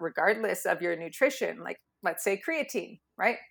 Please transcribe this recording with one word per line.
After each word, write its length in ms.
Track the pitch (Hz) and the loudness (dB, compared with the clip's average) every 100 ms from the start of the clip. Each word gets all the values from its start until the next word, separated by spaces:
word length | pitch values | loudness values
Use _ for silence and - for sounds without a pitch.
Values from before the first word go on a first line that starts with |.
regardless 640 | 165 - 175 220 214 185 185 | -2 2 4 4 2 0 0
of 160 | 170 | 0
your 140 | 175 165 | 0 -2
nutrition, 680 | 165 - 262 - 170 - | -4 2 2 2 -2 -4
like, 160 | 170 - _ _ | -8 -10 _ _
let's 200 | 180 165 | -2 0
say, 180 | - 196 - | 0 0 0
creatine, 540 | 320 277 247 - 220 _ - | -2 -2 -4 -6 -10 _ 0
right? 160 | 196 233 - | 0 0 -4